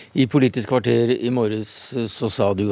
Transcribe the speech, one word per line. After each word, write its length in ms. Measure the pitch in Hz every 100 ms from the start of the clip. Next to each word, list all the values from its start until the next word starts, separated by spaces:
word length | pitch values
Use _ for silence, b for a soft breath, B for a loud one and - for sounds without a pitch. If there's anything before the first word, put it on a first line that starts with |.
| B
I 140 | - 127
Politisk 420 | 147 127 131 110
kvarter 400 | 127 113 117 117
i 200 | 127 120
morges, 640 | 127 110 107 107 - - 131
eh, 100 | 113
så 240 | - 117
sa 220 | - 101
du 160 | 98 104